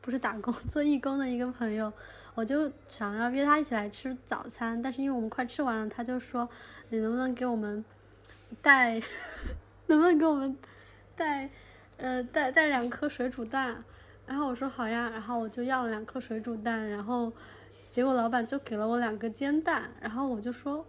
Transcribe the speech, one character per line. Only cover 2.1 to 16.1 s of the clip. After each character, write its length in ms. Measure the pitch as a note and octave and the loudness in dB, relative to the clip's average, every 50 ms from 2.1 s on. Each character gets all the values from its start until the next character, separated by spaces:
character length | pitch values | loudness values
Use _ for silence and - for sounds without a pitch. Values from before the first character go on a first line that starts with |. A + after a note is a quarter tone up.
| - - - - - | -18 -20 -20 -10 -4
我 80 | A#3 A3+ | -4 0
就 280 | G#3+ C#4 D4 D#4 C#4 - - - | 2 2 2 2 0 -2 -8 -18
想 280 | - - - A3 G3+ G3+ | -16 -8 -6 -4 -4 -2
要 140 | A3 A#3 A#3+ | 0 0 0
约 160 | B3+ C4+ C#4+ | 2 2 4
他 140 | D4 D4 D#4 | 6 6 4
一 40 | D4 | 4
起 100 | - B3 | 2 0
来 160 | A3 G#3 G#3 | -2 -2 -2
吃 260 | G3+ - - C4 C4 B3+ - | -6 -6 -6 -6 -6 -6 -4
早 220 | - G#3+ - - | -4 -4 -4 -4
餐， 340 | B3 - - A#3 A3+ A#3 A#3 | -10 -6 -4 -4 -2 -2 -2
但 100 | A#3+ C4 | -2 -2
是 100 | A#3+ C4 | -2 0
因 80 | C4+ C#4 | 0 0
为 60 | C4+ | 0
我 60 | A#3+ | 0
们 80 | A3 A3 | -2 -2
快 160 | - - B3 | -2 -4 -4
吃 160 | B3 - - | -4 -2 0
完 160 | C#4+ B3+ A3+ | 0 0 0
了， 120 | A3 A3 G#3+ | 0 -2 -4
他 140 | - - A#3+ | -4 -6 -4
就 160 | A#3 B3+ B3+ | -2 -4 -4
说 280 | - - - B3 A#3+ A#3+ - - - - - - - - | -4 -4 -2 -2 -2 -2 -6 -16 -18 -18 -18 -20 -10 -4
：“你 100 | A3+ A3+ | -2 0
能 120 | A3 A3 | 0 2
不 60 | A#3 | 2
能 160 | B3 B3+ C4 B3 | 0 0 0 0
给 120 | A#3 B3+ | 0 0
我 100 | B3 A#3 | 0 0
们 280 | A3 G#3+ G#3 G#3 G#3 A3 - - - - - - - - - - - - - A#3 - | 0 -2 -2 -4 -6 -8 -10 -16 -20 -20 -20 -20 -20 -20 -20 -20 -20 -18 -18 -16 -2
带， 380 | - D4 C#4 C4 B3 A#3 A3+ A3+ A3 - - - - - - - | 4 6 6 6 6 2 2 -2 -4 -6 -10 -10 -10 -12 -10 -8
<laughs> 440 | - - - - - - - - - | -6 -6 -6 -8 -12 -18 -20 -14 2
能 120 | - D#4 D4+ | 4 6 8
不 60 | E4 | 8
能 120 | F4+ E4+ | 8 8
给 80 | D4+ D#4+ | 8 6
我 80 | D#4+ D4+ | 6 4
们 220 | C#4 C4+ C4+ C4+ C4+ - - - - - - - - - - - | 2 0 -2 -4 -6 -12 -20 -20 -20 -20 -20 -20 -20 -20 -20 -6
带， 340 | - E4 D#4 D4 C#4 C4+ C#4 - - - - - - - - - | -2 0 0 0 -2 -4 -8 -12 -16 -20 -20 -20 -20 -20 -20 -14
呃， 260 | - B3+ B3+ B3+ B3+ B3 | -6 -4 -2 -2 -2 -2
带， 280 | B3 - D#4 D4 B3+ | 0 0 2 2 6
带 160 | C#4 E4+ D#4 | 6 6 6
两 220 | D4+ C#4+ B3 A#3+ B3 | 8 4 2 2 0
颗 200 | A3 - D4+ D4 | -2 0 -2 -2
水 200 | - - B3 B3+ | 0 0 -2 -2
煮 140 | B3 - A3+ | -2 -4 -6
蛋？” 400 | A3 C4 C4+ C4+ B3 A3+ A#3 A3+ - - - - - - - - | -2 0 0 0 0 -4 -6 -12 -16 -20 -20 -20 -20 -20 -20 -8
然 100 | - C4 | -4 -2
后 100 | C#4+ D4 | 0 0
我 80 | C4+ B3 | 0 0
说 120 | A#3 C4+ C4+ | -2 -4 -4
：“好 180 | B3+ - A#3 | -2 -4 -2
呀。” 220 | A3 A3+ A#3 A#3+ A#3 A3+ | -2 0 -2 -2 -2 -4
然 80 | A3 | -6
后 180 | G#3 G#3+ B3 A#3 | -6 -2 -2 -2
我 100 | A3+ G#3+ | -2 -2
就 140 | G#3+ B3 A#3+ | -4 -4 -2
要 200 | B3+ C4 B3+ B3 | 0 0 0 0
了 60 | A3+ | 0
两 160 | A3 G#3+ A3+ | -2 -4 -6
颗 140 | - | -6